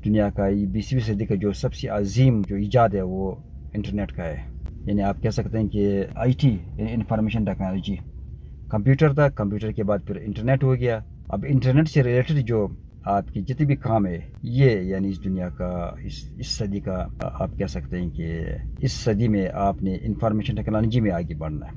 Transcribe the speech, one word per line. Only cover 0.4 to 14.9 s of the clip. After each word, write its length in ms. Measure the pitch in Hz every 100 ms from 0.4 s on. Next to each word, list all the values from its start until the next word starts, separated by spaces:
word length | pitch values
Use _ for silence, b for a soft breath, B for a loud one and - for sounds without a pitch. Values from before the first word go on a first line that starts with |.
| 98
ये 180 | 101 101
बीसवीं 360 | 104 98 131
सदी 240 | 110 101 104
का 100 | 101
जो 160 | 101
सबसे 340 | 95 127 - -
अजीम 520 | 104 101 95 131 113
जो 140 | 92 98
ईजाद 360 | 104 123 117 98
है 60 |
वो 280 | 92 95 95 90 - - - 104
internet 360 | 101 104 98
का 120 | -
है। 140 | 85 69 - - - - -
यानी 140 | 101
आप 180 | 98 -
कह 80 | 110
सकते 280 | 104 202 110
हैं 100 | 104
कि 160 | 104 101 98 95 -
आईटी 320 | 120 127 143
यानी 420 | 101 - - 107
information 540 | 113 107 110 107 113 104
technology, 500 | 95 95 95 92 95 - - - - B B -
Computer 420 | 107 107 135 156
था, 140 | 139 143
computer 400 | - 101 104 107
के 120 | 107
बाद 180 | 101 101
फिर 160 | - 98
internet 460 | 107 101 113 135
हो 100 | 135
गया। 300 | 127 120 113 - - -
अब 120 | 101 139
internet 420 | 135 127 131 156
से 140 | 151
related 360 | 127 123 123 151
जो 200 | 117 113 101 - - - -
आपके 340 | 101 - 107
जितने 240 | 95 135 147
भी 80 | 135
काम 300 | - 113 95
है 240 | 85 - - -
ये 260 | 123 139 107
यानी 260 | 92